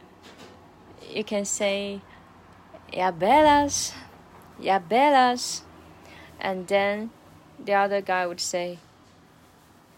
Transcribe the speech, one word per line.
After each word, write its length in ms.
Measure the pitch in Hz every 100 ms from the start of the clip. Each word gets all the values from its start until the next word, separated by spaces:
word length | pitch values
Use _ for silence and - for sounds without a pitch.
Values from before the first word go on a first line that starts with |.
| - - - - - - - - - - -
you 140 | -
can 200 | 214 208
say, 560 | 202 - 202 196 202 196 - - - - - - - - -
"Ya 180 | - 185
verás, 800 | 170 185 285 302 294 285 - - - - - - - - -
ya 180 | - 190
verás." 840 | 170 226 285 277 254 247 - - - - - - - - - -
And 280 | 190 185 180
then 420 | 196 202 208 226 - - - - -
the 160 | -
other 260 | 202 196 202
guy 260 | 196 185 180
would 140 | 175
say, 380 | - 180 175 175 - - - _ _ _ _ _ _ _ _